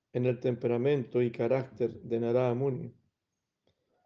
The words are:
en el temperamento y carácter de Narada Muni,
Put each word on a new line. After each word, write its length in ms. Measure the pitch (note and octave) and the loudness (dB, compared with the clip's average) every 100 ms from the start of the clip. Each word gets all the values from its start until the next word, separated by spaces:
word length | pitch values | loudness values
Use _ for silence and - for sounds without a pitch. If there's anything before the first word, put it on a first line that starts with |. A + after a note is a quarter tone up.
| _ | _
en 140 | B2+ B2 | -2 0
el 160 | B2 | 0
temperamento 800 | B2+ A#2+ A#2+ A#2+ C3+ D3 A#2 B2 | -2 0 0 2 2 0 0 0
y 100 | B2 | 0
carácter 680 | - A#2 C3 C3 - A2+ - | 0 0 0 -2 -2 -4 -4
de 180 | A#2 A2+ | -4 -2
Narada 340 | A#2 B2 B2+ A#2+ | 2 2 2 0
Muni, 380 | C#3 B2+ A#2+ - _ _ _ _ _ _ _ _ _ _ | -2 -4 -8 -16 _ _ _ _ _ _ _ _ _ _